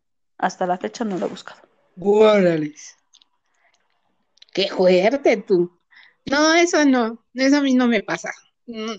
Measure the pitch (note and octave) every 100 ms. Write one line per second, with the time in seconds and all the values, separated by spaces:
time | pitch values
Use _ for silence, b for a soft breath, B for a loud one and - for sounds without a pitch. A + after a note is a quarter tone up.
0 | _ _ _ _ F3+ - F3+ F3+ A3 -
1 | A3 F3+ - F#3+ - - _ _ _ -
2 | F#3 G#3 G#3+ G#3 F3+ D#3+ D3 - - _
3 | _ _ _ _ _ _ _ _ _ _
4 | _ _ _ _ _ - F#3+ - F#3 F3+
5 | G3+ C#4 D#4 A3 - F#3 F3 _ _ b
6 | b b - C#4 D#4 E4 F4 F4+ D4 B3+
7 | A3+ A#3 _ B3 C4+ C#4+ C#4 B3+ B3 A3+
8 | - E3 - - _ _ - A3 A3